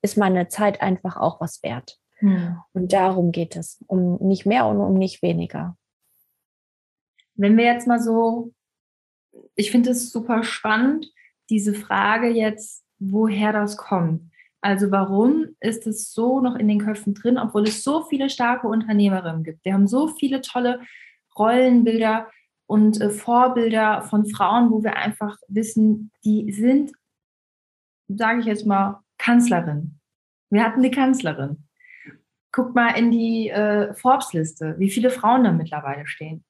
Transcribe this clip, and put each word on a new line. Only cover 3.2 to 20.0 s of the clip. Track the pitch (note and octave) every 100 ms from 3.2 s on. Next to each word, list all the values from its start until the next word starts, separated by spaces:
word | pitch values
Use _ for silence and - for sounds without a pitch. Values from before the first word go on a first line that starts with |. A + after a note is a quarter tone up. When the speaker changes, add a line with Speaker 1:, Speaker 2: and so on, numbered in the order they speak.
| F3
Speaker 1:
geht | E3+ E3 E3+
es, | E3 - -
um | F#3+ F3+ F3
nicht | F#3+ F#3+ G3
mehr | A#3+ A3
und | G#3
um | G3
nicht | F#3+ F#3+ -
weniger. | F3+ E3 E3+ - E3+ F3 _ _ _ _ _ _ _ _ _ _ _ _ _ _ _ -
Speaker 2:
Wenn | G3+ A3
wir | A#3
jetzt | A#3+ A#3+
mal | A#3+
so, | A3+ A3+ A3+ A#3 A#3 _ _ _ _ _ _ _ _ - - -
ich | G#3
finde | B3 A#3+
es | B3 -
super | A#3 A3+ A3+
spannend, | A3 - G#3+ A3 B3+ D#4 - _ _ _ _
diese | A3 G3+
Frage | G#3 - G3 G3+ A3+ A#3+
jetzt, | A#3 A3 G#3+ - - _ _
woher | G3 G3+ A3 G3+ G#3
das | G#3+ G#3 G#3
kommt. | - F#3+ E3+ D#3+ - _ _ _
Also | G3+ G3 G3+
warum | G3 F#3+ G3 A#3 D#4+ D#4 -
ist | A3 A3+ A3+
es | G#3+ -
so | - A#3+ C4
noch | B3+ A#3+
in | G#3+
den | G#3
Köpfen | G#3 G#3 - G3+
drin, | A#3 B3+
obwohl | A3 G#3
es | G#3+ G#3+
so | - D4+
viele | D#4+ C#4 C4+
starke | - A#3+ B3 A#3+
Unternehmerinnen | A3 A3 G#3 G3+ F#3+ F3 D#3+
gibt? | D#3+ D#3+ -
Wir |
haben | G3 G3+
so | B3